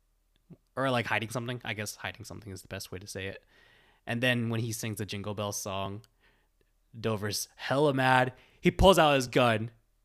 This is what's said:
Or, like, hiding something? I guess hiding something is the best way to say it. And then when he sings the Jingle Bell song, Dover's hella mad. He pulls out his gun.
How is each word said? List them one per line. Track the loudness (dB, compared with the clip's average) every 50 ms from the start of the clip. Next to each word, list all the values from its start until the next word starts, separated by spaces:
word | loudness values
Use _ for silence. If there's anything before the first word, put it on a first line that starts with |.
| _ _ _ _ _ _ _ _ _ -20 -20 -20 _ _ _
Or, | -4 -2 0
like, | 0 -2 -2
hiding | -2 -2 -4 -4 -4
something? | -6 -6 -6 -6 -8 -8 -8
I | -8 -8
guess | -8 -8 -10 -10
hiding | -10 -10 -12 -12 -12 -14
something | -18 -18 -16 -16 -14 -16
is | -16 -14
the | -12
best | -12 -12 -12 -12
way | -14 -14
to | -14
say | -12 -10 -10 -10
it. | -10 -10 -12 -16 _ _ _ _ _ _ _ _ _ _ _ _
And | -8 -4 -2 0
then | 0 2 0 0 -2
when | -2 -4
he | -4 -4 -6
sings | -6 -6 -8 -6 -6
the | -8
Jingle | -8 -8 -8 -8 -8 -6
Bell | -6 -6 -6 -6
song, | -8 -8 -6 -6 -4 -6 -6 -8 -10 -14 _ _ _ _ _ _ _ _ _ _ _ _ _ _ _ _ _ -14 -8
Dover's | -4 -4 -4 -2 -4 -4 -4 -6 -8 -10 _
hella | -10 -6 -2 0 2 2 2 2
mad. | 4 4 4 4 4 4 2 -2 -8 _ _ _ _
He | 0 0
pulls | 4 6 8 8 8 8
out | 8 6 6
his | 4 2 2
gun. | 2 4 4 4 4 2 0 -6 -10 _ _ _ _ _ _